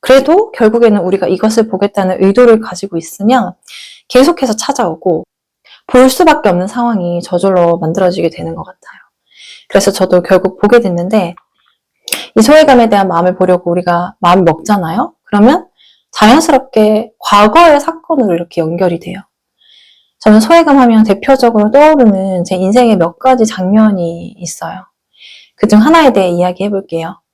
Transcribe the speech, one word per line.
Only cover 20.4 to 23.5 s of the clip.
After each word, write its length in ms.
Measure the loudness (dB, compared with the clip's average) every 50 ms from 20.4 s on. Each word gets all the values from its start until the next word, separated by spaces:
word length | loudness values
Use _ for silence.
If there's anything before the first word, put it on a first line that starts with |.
소외감 380 | 4 4 4 2 4 4 2 4
하면 260 | 4 4 4 2 2
대표적으로 680 | 2 0 -4 0 0 2 2 2 0 2 0 -2 2
떠오르는 720 | 4 4 4 4 4 4 2 2 2 0 -2 -4 -4 -4 -4
제 120 | -4 -4
인생의 400 | -4 -2 0 2 2 2 2 2
몇 220 | 0 0 -4 -4 _
가지 260 | 0 0 2 2 0
장면이 880 | -2